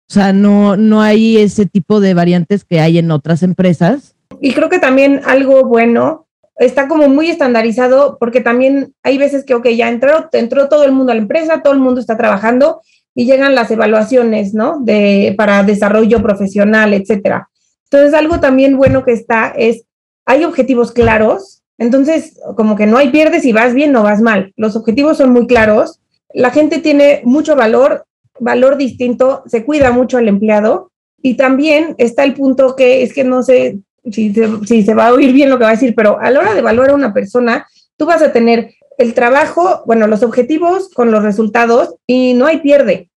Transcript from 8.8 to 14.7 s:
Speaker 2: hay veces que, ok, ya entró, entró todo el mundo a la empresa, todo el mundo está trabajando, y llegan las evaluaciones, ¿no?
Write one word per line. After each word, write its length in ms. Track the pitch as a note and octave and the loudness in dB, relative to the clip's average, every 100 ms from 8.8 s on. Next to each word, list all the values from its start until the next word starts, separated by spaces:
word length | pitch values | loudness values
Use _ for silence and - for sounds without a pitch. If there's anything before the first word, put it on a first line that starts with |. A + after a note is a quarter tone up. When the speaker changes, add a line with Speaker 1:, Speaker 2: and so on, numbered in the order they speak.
| - _ | -6 _
Speaker 2:
hay 140 | - C4+ | -4 -2
veces 280 | C#4 C#4 - | -2 -2 -4
que, 80 | |
ok, 160 | A#3+ A#3+ | -2 0
ya 180 | A3+ A#3 | 0 -2
entró, 400 | A#3+ C4 D#4+ D#4+ | -2 0 0 -2
entró 340 | A#3 A#3 C4+ C#4 | -4 -2 -2 0
todo 160 | D4 | 2
el 80 | C#4 | 2
mundo 220 | C4 B3+ | 2 0
a 20 | A3+ | -2
la 60 | |
empresa, 400 | G3+ E4 D#4+ D#4+ | -2 -4 -2 -2
todo 80 | D4 | 0
el 80 | C#4 | 0
mundo 220 | B3+ B3+ | 0 -2
está 160 | A#3+ A3+ | -4 -4
trabajando, 640 | A3 G3 A3 B3+ D4+ D#4+ _ _ _ B3 | -2 -2 -2 0 0 -2 _ _ _ -4
y 100 | A#3+ | 0
llegan 300 | C4+ C#4 C4 | 2 2 0
las 160 | A3 | -2
evaluaciones, 840 | A3+ G#3+ A3 G#3+ B3+ A#3 G#3+ G3 | -2 0 0 0 0 0 -2 -4
¿no? 260 | G#3+ C4 | -4 -4